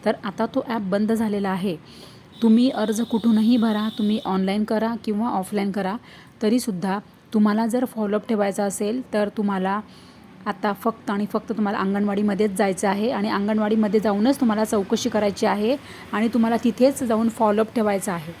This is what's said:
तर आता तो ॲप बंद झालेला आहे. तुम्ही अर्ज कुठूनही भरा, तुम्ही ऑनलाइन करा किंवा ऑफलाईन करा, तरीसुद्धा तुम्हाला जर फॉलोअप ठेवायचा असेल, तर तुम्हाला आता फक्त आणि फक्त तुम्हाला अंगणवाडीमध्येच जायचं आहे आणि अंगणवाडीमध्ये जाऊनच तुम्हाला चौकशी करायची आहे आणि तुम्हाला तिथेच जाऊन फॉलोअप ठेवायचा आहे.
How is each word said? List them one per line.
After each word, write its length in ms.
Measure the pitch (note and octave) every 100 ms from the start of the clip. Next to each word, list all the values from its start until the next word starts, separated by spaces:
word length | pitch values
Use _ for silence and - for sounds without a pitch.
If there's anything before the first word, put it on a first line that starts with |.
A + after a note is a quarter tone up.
तर 80 | G#3+ A3+
आता 220 | G#3 - A3
तो 180 | C4+ -
ॲप 140 | A#3
बंद 320 | G3 G3+ G#3+
झालेला 380 | A3+ A3 G3+ G3
आहे. 260 | F#3+ G3 D#3 - - - - - -
तुम्ही 280 | A#3 A3 B3+
अर्ज 300 | G#3 G#3+ G#3+
कुठूनही 560 | A#3 A3+ A#3 G#3+ A3 B3
भरा, 320 | A3+ G#3 G#3+ A3
तुम्ही 220 | G#3 G#3+
ऑनलाइन 400 | - F#3+ F#3+ G3+
करा 300 | G#3+ A3 A3 A#3
किंवा 240 | - G#3 A#3
ऑफलाईन 420 | G3+ F#3 G#3 G3
करा, 260 | F#3+ F#3 A3+ - - - -
तरीसुद्धा 560 | G#3+ B3 A#3+ F#3 F#3+ G3 - _ -
तुम्हाला 320 | A3 G#3 G#3+ A#3
जर 180 | B3
फॉलोअप 440 | C4 A3 G#3 G#3 G3+
ठेवायचा 360 | A3 G3+ F#3+
असेल, 480 | G3+ F#3 G#3 B3+ B3+
तर 160 | G#3+ G#3
तुम्हाला 520 | G#3 G3+ F#3+ F#3 G#3 - - - - - - -
आता 260 | G3+ G#3+
फक्त 380 | G3+ A#3 G#3+ -
आणि 160 | G3+ G#3
फक्त 260 | A3 -
तुम्हाला 260 | A3 G#3 G#3
अंगणवाडीमध्येच 720 | F#3+ G3+ G#3 G3 G#3 G3 G#3+
जायचं 380 | F#3+ G3+ F#3+ G3+
आहे 220 | G3 A3
आणि 200 | A#3 G#3+
अंगणवाडीमध्ये 680 | G3+ G3+ G#3+ G#3+ A3 G#3+ G#3+
जाऊनच 400 | G#3 G3+ A3+ C#4
तुम्हाला 240 | A#3+ G#3+
चौकशी 440 | A3 G#3+ G3 A3 B3
करायची 380 | A3 G#3 G3 G#3+
आहे 300 | G3+ G#3+ C#4+ - - -
आणि 160 | G#3 A3+
तुम्हाला 280 | A#3 A3+ A3+
तिथेच 380 | A#3+ - B3+ C#4+
जाऊन 260 | B3 A3 A3+
फॉलोअप 460 | - A3 G#3 A3
ठेवायचा 380 | B3 G#3 G3 G3
आहे. 200 | E3+ D#3+ E3+